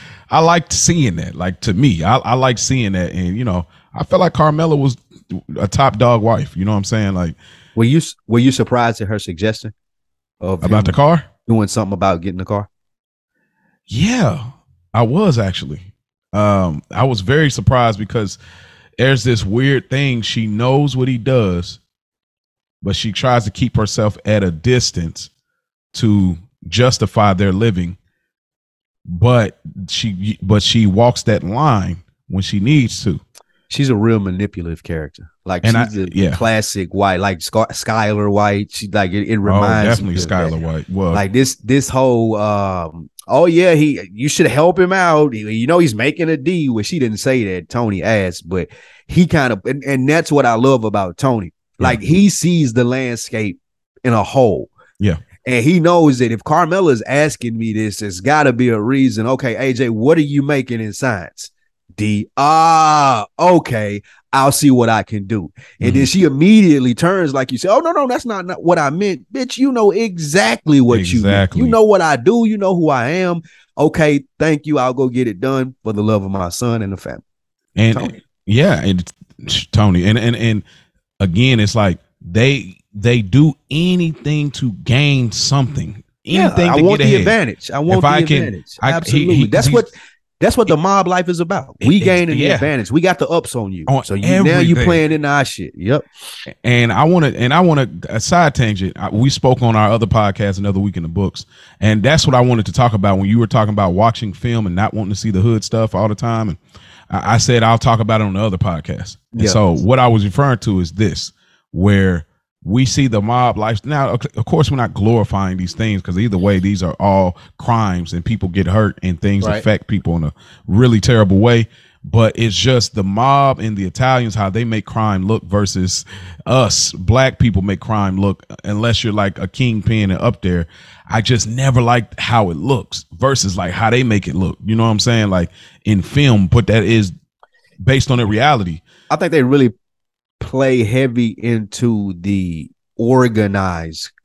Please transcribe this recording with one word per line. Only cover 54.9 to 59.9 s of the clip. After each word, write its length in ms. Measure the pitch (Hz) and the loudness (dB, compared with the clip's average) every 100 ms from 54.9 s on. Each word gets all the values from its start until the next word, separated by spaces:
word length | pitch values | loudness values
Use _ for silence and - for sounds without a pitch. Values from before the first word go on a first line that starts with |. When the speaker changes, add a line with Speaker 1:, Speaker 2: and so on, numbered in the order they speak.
| _ | _
Speaker 1:
Yeah. 160 | 101 78 - _ - | -2 -2 -8 _ -4
Speaker 2:
And 160 | 127 | 0
he 140 | 123 180 | 2 2
knows 400 | 160 175 156 123 | 4 4 4 2
that 120 | 120 | 0
if 100 | 110 | -2
Carmella's 580 | - 156 170 185 180 120 | -2 0 2 2 2 0
asking 560 | - 139 151 - 120 113 | 0 0 0 -2 -8 -6
me 140 | 113 | -4
this, 240 | 107 107 98 | -4 -4 -6
there's 220 | 104 90 | -10 -6
gotta 320 | 98 151 143 | 0 2 2
be 140 | 120 123 | 2 0
a 100 | 110 | 0
reason. 460 | 107 135 131 107 110 | 0 2 2 0 -2
"Okay, 300 | 131 131 107 | -2 -4 -4
A 160 | 135 | -4
J, 140 | 123 127 | -2 -2